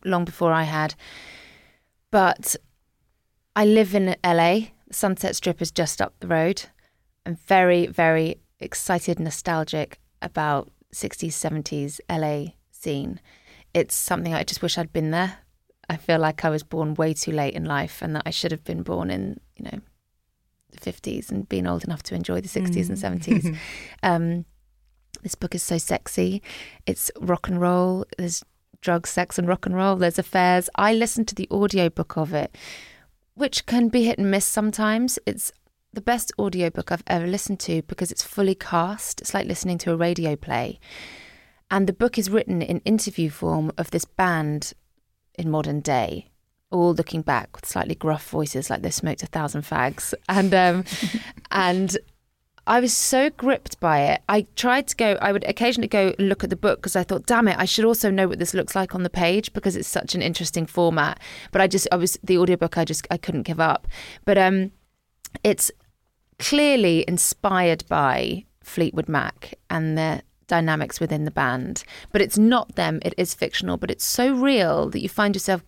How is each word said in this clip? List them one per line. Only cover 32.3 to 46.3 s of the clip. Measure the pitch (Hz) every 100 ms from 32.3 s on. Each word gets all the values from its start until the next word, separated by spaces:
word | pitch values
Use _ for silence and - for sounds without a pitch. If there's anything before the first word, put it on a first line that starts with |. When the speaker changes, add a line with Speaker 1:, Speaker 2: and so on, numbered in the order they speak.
Speaker 1:
it, | 156 - - - - - - _ _ _
which | - 277 -
can | - 240 233
be | 247
hit | 233 -
and | 196
miss | 196
sometimes. | - - 214 214 214 220 247 -
It's | - 208 - - _ _ _
the | 220
best | 208 240 - -
audiobook | 202 180 170 170 -
I've | 175 -
ever | 180 175
listened | 196 - 190
to | - 165
because | 156 - 175
it's | -
fully | - - 196
cast. | 190 - 175 175 214 - -
It's | -
like | 196 190
listening | 180 180 175
to | -
a | 165
radio | 170 170 165 147
play. | - 120 123 - - - - - - - _ _ -
And | 196 190
the |
book | 196 240 -
is | 190
written | 214 - 175
in | - 175
interview | - 220 214 180 160
form | - 170 160 156 -
of | 165
this | 170
band | - - 185 165 151 151 - - _ _ _ _ _ -
in | 160
modern | 156 151 147
day, | 143 131 92 76 -